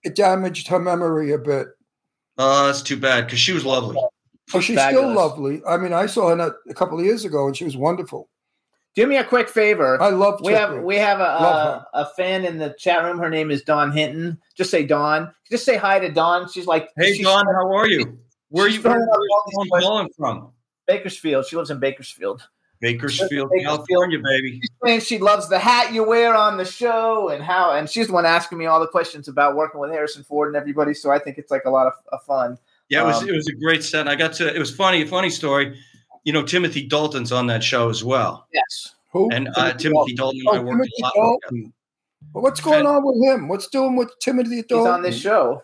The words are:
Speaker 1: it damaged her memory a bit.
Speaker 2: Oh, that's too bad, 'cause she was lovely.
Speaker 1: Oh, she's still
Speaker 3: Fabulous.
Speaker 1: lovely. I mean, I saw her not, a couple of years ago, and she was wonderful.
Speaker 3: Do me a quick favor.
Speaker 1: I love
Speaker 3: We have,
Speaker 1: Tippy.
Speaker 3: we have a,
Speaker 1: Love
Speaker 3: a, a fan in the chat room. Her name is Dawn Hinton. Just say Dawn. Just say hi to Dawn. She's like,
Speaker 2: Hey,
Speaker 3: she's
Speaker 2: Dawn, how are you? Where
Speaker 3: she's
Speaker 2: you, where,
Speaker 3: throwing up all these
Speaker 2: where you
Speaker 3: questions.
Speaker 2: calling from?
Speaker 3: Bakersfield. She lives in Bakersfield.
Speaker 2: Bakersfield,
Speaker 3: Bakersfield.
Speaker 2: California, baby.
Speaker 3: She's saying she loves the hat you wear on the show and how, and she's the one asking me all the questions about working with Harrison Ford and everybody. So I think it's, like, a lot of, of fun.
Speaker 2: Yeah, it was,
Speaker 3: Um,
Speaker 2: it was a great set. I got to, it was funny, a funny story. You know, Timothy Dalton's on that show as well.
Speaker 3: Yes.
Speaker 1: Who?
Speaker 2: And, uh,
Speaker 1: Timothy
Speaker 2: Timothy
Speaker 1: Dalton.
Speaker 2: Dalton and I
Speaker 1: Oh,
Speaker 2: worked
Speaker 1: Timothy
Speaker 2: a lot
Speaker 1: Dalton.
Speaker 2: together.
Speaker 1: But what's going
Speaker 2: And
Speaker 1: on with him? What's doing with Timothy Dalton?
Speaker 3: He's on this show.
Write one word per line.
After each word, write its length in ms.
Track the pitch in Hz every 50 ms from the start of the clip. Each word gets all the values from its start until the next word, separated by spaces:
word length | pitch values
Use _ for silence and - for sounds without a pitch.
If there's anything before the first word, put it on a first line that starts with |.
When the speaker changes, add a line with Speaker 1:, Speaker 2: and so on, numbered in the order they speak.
| _
Speaker 1:
it 120 | 175 143
damaged 520 | - 202 190 185 190 190 185 160 - - -
her 100 | 175 180
memory 520 | 175 180 175 170 175 165 160 156 156 143
a 60 | 147 147
bit. 300 | 123 147 143 135 131 - - _ _ _ _ _ _ _ _ _ _ _ _ -
Speaker 2:
Oh, 260 | 131 135 139 143 139
that's 160 | 139 135 -
too 160 | - - 143 123
bad, 320 | 127 135 131 120 117 120
'cause 80 | 123 120
she 140 | - - 185
was 100 | 165 135
lovely. 340 | 135 131 127 117 110 98 - - - _ _ _ _ _ _ _ _ -
Speaker 1:
Oh, 40 | 185
she's 200 | 170 - 233 165
still 220 | 135 139 139 262 277
Speaker 3:
Fabulous. 120 | 262 226
Speaker 1:
lovely. 460 | 196 175 156 135 151 143 139 143 160 - -
I 100 | 170 175
mean, 160 | 185 180 175
I 140 | 170 196 208
saw 220 | - 240 202 170
her 60 | -
not, 180 | 170 170 156 - - _ -
a 60 | -
couple 240 | - 196 170 156 165
of 80 | 170
years 180 | 196 226 233 208
ago, 220 | 190 156 147 139
and 100 | 139 139
she 100 | 135 175
was 120 | 165 135 131
wonderful. 520 | 135 156 175 175 - - - - - _ _ _ _ _ _ _ _ _ _ _ _ _ _
Speaker 3:
Do 100 | - 220
me 120 | 269 277 269
a 60 | 247
quick 240 | - 247 247 220 -
favor. 540 | - 226 214 208 214 175 151 131 131 131
Speaker 1:
I 80 | 165 202
love 320 | 196 185 196 202 202 - -
Speaker 3:
We 100 | 190 214
have, 180 | 220 208 202
Speaker 1:
Tippy. 120 | 147 135 165
Speaker 3:
we 120 | 180 196
have 240 | 202 208 208 202 196
a, 40 | 185
Speaker 1:
Love 600 | 170 139 160 165 170 160 156 151 151 - - - - -
Speaker 3:
a, 60 | -
a 40 | 147 - - -
fan 260 | 185 185 190 190 185
in 120 | 175 170 160
the 160 | 156 143 131 -
chat 240 | - 180 175 170 165
room. 160 | 175 180 170
Her 100 | 170 160
name 220 | 160 156 156 156
is 100 | 147 135
Dawn 300 | - - 202 185 147 143
Hinton. 480 | 143 156 156 - 143 160 165 170 165 - _ _ _
Just 160 | - 185 185
say 120 | - 170 147 143
Dawn. 440 | 151 147 147 151 151 156 165 165 _ _ _ _
Just 140 | 220 233 240
say 120 | - 240 208
hi 220 | - 196 196 196
to 120 | 185 180
Dawn. 380 | 151 165 160 170 175 180 180 180
She's 160 | - 185 175
like, 240 | 180 160 160 156 - _ 151
Speaker 2:
Hey, 160 | 170 196 202
Speaker 3:
she's 100 | 202 196
Speaker 2:
Dawn, 220 | 190 190 202 202
how 300 | 196 185 185 185 190 190
are 120 | 202 220 220
you? 300 | 190 147 117 - - - - _ _ _ _ _
Where 160 | 147 170 196 214
Speaker 3:
she's 100 | 220 220
Speaker 2:
you, 40 |
where, 120 | 220 240 240
Speaker 3:
throwing 120 | 233 233 226
up 80 | 220
all 280 | 208 208 196 202 208 208
these 100 | 208 190
Speaker 2:
where 100 | 196 202
you 40 | 180
Speaker 3:
questions. 180 | 180 175 175 190
Speaker 2:
calling 220 | 214 214 190 - - _
from? 340 | 151 127 107 95 - - _ _ _ _ _ _ _ -
Speaker 3:
Bakersfield. 580 | 190 - - 190 180 - - 160 143 135 131
She 100 | 135 160
lives 140 | 165 165 143
in 100 | 151 131
Bakersfield. 680 | 127 135 135 - 131 - - - - 101 101 120 - _ _ _ _ _ _ _
Speaker 2:
Bakersfield, 680 | 117 117 120 120 127 143 123 - 190 190 143 139 139 139
Speaker 3:
Bakersfield. 360 | 180 185 170 147 151 151 151 -
Speaker 2:
California, 300 | 180 180 180 180 165 139 113
baby. 380 | 135 135 131 131 131 120 120
Speaker 3:
She's 80 | - - _ _ 247
saying 160 | 240 233 226
she 180 | 226 - 240 208
loves 280 | 190 208 208 202 - 151
the 120 | 190 185
hat 340 | 180 233 247 240 240 233 226
you 100 | 226 220
wear 300 | 220 233 233 233 233 226
on 220 | 214 214 214 202 190
the 80 | 185
show 640 | 185 - - 240 240 226 226 226 226 220 220 202 175
and 140 | 147 139 147
how, 300 | 170 180 185 180 175 143
and 140 | 147 156 151
she's 200 | - 226 226 -
the 60 | 190
one 120 | 180 170
asking 320 | 165 165 170 165 - 180 165
me 80 | 165
all 140 | 165 160 160
the 80 | 160 160
questions 400 | - 185 165 165 - 151 143 151
about 280 | 135 143 143 143 139
working 240 | 147 156 151 - 147
with 120 | 143 143
Harrison 320 | 165 156 151 147 147 143 139
Ford 240 | _ 147 147 147 147
and 80 | 147 147
everybody. 380 | 143 143 143 151 151 147 147
So 160 | - - 147
I 80 | 143 147
think 180 | 143 151 135 -
it's, 140 | 147 _
like, 140 | 143 131 -
a 40 | 131
lot 160 | 131 131 131
of, 80 | 127 127 - _ -
of 120 | - 131 -
fun. 340 | - 139 131 127 120 123 - _ _ _ _ _ _
Speaker 2:
Yeah, 140 | 139 151 -
it 20 |
was, 160 | - - 117
Speaker 3:
Um, 80 | - 202
Speaker 2:
it 60 | 185
was 120 | 156 151 160
a 60 | 139 120 147
great 200 | 165 165 156 160
set. 240 | - - 156 147 143
I 80 | 143
got 180 | 139 160 160 -
to, 180 | - 175 151 135
it 20 | 151
was 160 | 147 123 -
funny, 280 | - 196 190 185 170 151
a 20 | 151
funny 220 | 185 185 190 185
story. 480 | 180 - - 147 139 143 139 135 139 - - _ _ - _ _ - - _
You 100 | 151 147
know, 100 | 156 143
Timothy 420 | 147 165 185 180 160 - 147 135
Dalton's 460 | 117 151 147 151 151 147 135 120 120
on 160 | 123 123 123 123
that 160 | 117 113 113
show 260 | - - 123 117 117
as 140 | 110 104 107
well. 440 | 120 131 131 110 92 - - _ _ -
Speaker 3:
Yes. 420 | 151 - - - - - - _ _ _ _ _
Speaker 1:
Who? 180 | 175 190 -
Speaker 2:
And, 160 | 120 123 135 - -
uh, 160 | 123 127 131
Speaker 1:
Timothy 420 | 123 123 - 156 151 151 143 131 123
Speaker 2:
Timothy 20 |
Speaker 1:
Dalton. 0 |
Speaker 2:
Dalton 240 | 120 131 131 - 131
and 80 | 127 -
I 80 | 208 -
Speaker 1:
Oh, 40 |
Speaker 2:
worked 100 | 123 123
Speaker 1:
Timothy 200 | 123 233 262 - - -
Speaker 2:
a 40 | 120
lot 80 | 127 -
Speaker 1:
Dalton. 240 | 208 220 233 233 - - - 123 120
Speaker 2:
together. 160 | 110 104 _ _ _ _ _ _ _ _ _ _ - - -
Speaker 1:
But 100 | 196 226
what's 160 | 269 277 -
going 200 | - 320 302 302
Speaker 2:
And 80 | 285 285
Speaker 1:
on 160 | 294 285 277
with 100 | 277 262 226 247
him? 240 | 269 269 240 160 143
What's 200 | 185 196 - -
doing 260 | - 269 262 262 254
with 160 | 254 240 233 - _
Timothy 420 | - - 254 254 247 233 240 233 226
Dalton? 140 | _ 240 233
Speaker 3:
He's 80 | 226 240
on 140 | 240 - 175
this 140 | 180 - 123
show. 400 | 143 196 220 214 143 120 117 -